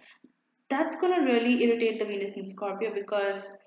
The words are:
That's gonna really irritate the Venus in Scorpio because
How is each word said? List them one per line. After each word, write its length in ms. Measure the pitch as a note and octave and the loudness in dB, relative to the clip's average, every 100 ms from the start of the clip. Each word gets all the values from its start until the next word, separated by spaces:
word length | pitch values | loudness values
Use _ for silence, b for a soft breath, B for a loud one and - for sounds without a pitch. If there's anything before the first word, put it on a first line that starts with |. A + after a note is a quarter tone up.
| b b - _ _ _ - | b b -20 _ _ _ -6
That's 320 | C4+ D#4+ - | -2 -2 0
gonna 240 | F#4 F4+ | 2 4
really 400 | C4+ A#3+ A#3 B3 | 4 4 4 4
irritate 340 | A#3 A#3 A3+ G#3+ | 4 4 2 0
the 60 | |
Venus 320 | G#3 G3+ G3 G3+ | -4 -4 -6 -6
in 80 | |
Scorpio 480 | F#3+ - G3+ G3 A3 | -10 -6 -6 -4 -4
because 640 | G3+ G3+ G#3 G3 G3 - - | -4 -4 -2 0 -2 -8 -14